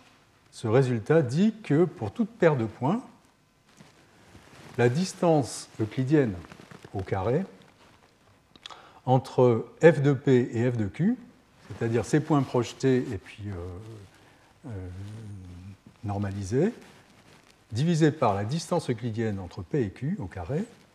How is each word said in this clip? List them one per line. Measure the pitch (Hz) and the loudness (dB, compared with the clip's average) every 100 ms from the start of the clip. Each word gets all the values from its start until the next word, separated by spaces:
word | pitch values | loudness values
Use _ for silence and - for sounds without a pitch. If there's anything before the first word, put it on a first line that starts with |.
| _ _ _ _ _ | _ _ _ _ _
ce | - 113 | -8 2
résultat | 120 127 120 104 160 | 4 4 0 2 2
dit | 127 143 220 214 | 2 2 2 0
que | - 143 180 | 0 2 2
pour | - 107 | -2 -8
toute | - 214 | -4 -6
paire | - 170 139 | 2 2 4
de | 110 | -2
points, | - 127 226 - - _ _ _ _ _ _ - _ _ _ - - - - - - | -2 -2 -2 -4 -20 _ _ _ _ _ _ -20 _ _ _ -20 -20 -20 -20 -10 0
la | 120 | 2
distance | 135 185 - 175 156 131 - - - | 2 -4 0 2 2 2 -6 -12 -6
euclidienne | 107 - 131 156 123 90 - - - - - | -6 -4 2 2 2 -2 -12 -20 -20 -20 -14
au | 101 | -10
carré | 92 101 98 143 190 - - _ - _ _ _ _ _ _ - - - - - - | -6 -2 0 0 -2 -12 -20 _ -20 _ _ _ _ _ _ -20 -20 -20 -20 -8 0
entre | 127 - - 123 113 - - | 2 2 4 4 4 -2 6
f | 160 156 | 6 8
de | 143 | 4
P | 135 - 127 123 | 2 4 4 2
et | 113 123 | 0 0
f | 120 | 0
de | 101 | -4
Q, | - 185 247 - - _ _ - | 0 0 -2 -6 -20 _ _ -16
c'est-à-dire | - 117 117 101 | -6 -2 -2 2
ces | 151 | 0
points | 147 147 | 2 0
projetés | 127 127 117 - 135 127 151 | 2 0 -2 -2 2 2 0
et | 98 | -8
puis, | - - 101 | -12 -14 -10
euh, | 90 90 90 110 110 92 - - _ _ _ 135 | -10 -10 -12 -16 -18 -20 -20 -20 _ _ _ -14
euh, | 101 90 92 101 110 107 98 92 90 95 98 - - | -12 -12 -12 -14 -14 -14 -16 -16 -18 -18 -20 -20 -12
normalisés, | 104 101 101 98 95 123 196 247 - - - - - - _ _ - | -6 -4 -4 -4 -2 0 0 -2 -14 -20 -20 -20 -20 -20 _ _ -8
divisé | 107 160 165 156 | -2 0 4 2
par | - 117 | 4 0
la | 98 104 | 0 -2
distance | 165 - 175 - | -6 -4 -4 -2
euclidienne | 113 120 110 110 98 | -4 -4 -4 -4 -4
entre | 87 - | -8 -12
P | 90 151 | -6 -2
et | 104 | -2
Q | - 139 202 | -4 -6 -6
au | 95 | -8
carré, | 98 95 147 226 - _ | -10 -6 -4 -6 -12 _